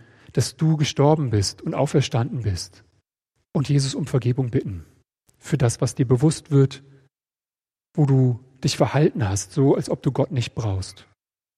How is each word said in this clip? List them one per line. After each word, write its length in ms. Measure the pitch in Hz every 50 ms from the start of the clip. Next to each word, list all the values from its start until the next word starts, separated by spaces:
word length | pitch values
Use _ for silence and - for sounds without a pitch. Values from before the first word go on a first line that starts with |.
| - _ _ _ _ - -
dass 240 | 139 123 - -
du 200 | - 160 156 160
gestorben 540 | 151 151 - - - 139 147 156 160 147 120
bist 300 | 110 104 98 - - -
und 140 | - 160 -
auferstanden 680 | - 139 147 - 156 131 - - 117 117 - 226 131 107
bist." 420 | 104 92 85 - - - _ _ _ _ _ _ _ _ _ _ _ _ _ _ _ _
Und 160 | 165 131 -
Jesus 260 | 139 143 135 135 -
um 120 | - 156
Vergebung 440 | - - 131 - 123 123 - 131 117
bitten 360 | 104 135 - 139 98 85 78 - _ _ _ _ _ _ _ _ _
für 220 | _ _ - - 135
das, 240 | 131 117 - - 139
was 120 | 123 -
dir 120 | - 139
bewusst 440 | 113 127 120 143 160 156 - - -
wird, 320 | 147 139 139 135 - - - - - _ _ _ _ _ _ _ _ _ _ _ _ _ _ _ _ _ _ _ _
wo 120 | - 151
du 340 | 139 139 131 131 127 120 110 - _ _ _ -
dich 120 | 147 -
verhalten 520 | - 147 123 - 135 151 185 - 202 113 95
hast, 240 | 98 101 - - -
so 220 | 147 135 139 156
als 160 | - 139 -
ob 120 | 196 - -
du 100 | 139 120
Gott 180 | - 139 -
nicht 240 | 165 127 117 - -
brauchst. 520 | - 107 107 95 92 92 - - - - _ _ _ _ _ _ _ _ _ _